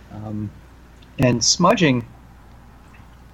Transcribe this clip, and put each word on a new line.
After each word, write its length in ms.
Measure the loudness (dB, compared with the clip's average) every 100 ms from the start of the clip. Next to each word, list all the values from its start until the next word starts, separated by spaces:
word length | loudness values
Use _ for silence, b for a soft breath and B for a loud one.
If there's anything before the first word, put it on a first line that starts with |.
| -20
Um, 360 | -16 -12 -8 -10 -12 -20 -20 -20 -20 -14 -2
and 240 | 0 0
smudging, 640 | -2 2 2 4 2 0 -4 -18 -20 -20 -20 -20 -20 -20 -20 -20 -20 -20 -20